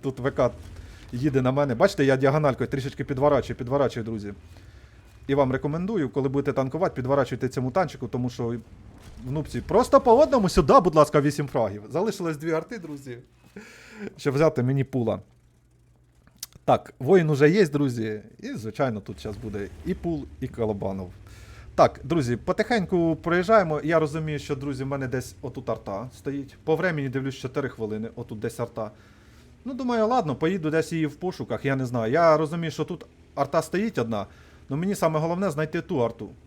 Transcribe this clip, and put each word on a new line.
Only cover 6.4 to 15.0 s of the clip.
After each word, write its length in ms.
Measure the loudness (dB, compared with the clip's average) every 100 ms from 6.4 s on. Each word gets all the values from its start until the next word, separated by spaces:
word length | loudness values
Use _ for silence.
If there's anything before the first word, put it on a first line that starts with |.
| -2
танкувати, 420 | 0 -2 0 -2
підворачуйте 540 | -2 0 2 2 0 -4
цьому 220 | -2 -2
танчику, 380 | 0 -2 -4 -8
тому 220 | -4 -4
що 260 | -4 -4 -6 -10 -20 -20 -20 -20 -16
в 80 | -8
нубці 280 | -6 -4 -8
просто 400 | 0 2 6 4
по 180 | 6 6
одному 300 | 6 4 4
сюди, 320 | 2 8 8
будь 140 | 8
ласка, 260 | 6 6 6
вісім 280 | 2 0 -2
фрагів. 340 | 0 0 -2 -6
Залишилось 460 | -2 -2 -2 -4 -4
дві 160 | -2
арти, 260 | -4 -4 -12
друзі, 400 | -12 -14 -14 -16 -16 _ _ -20 -20 -20 -20 -14 -14 -4
щоб 180 | -2
взяти 280 | 2 2 2
мені 220 | 0 0
пула. 360 | 0 -2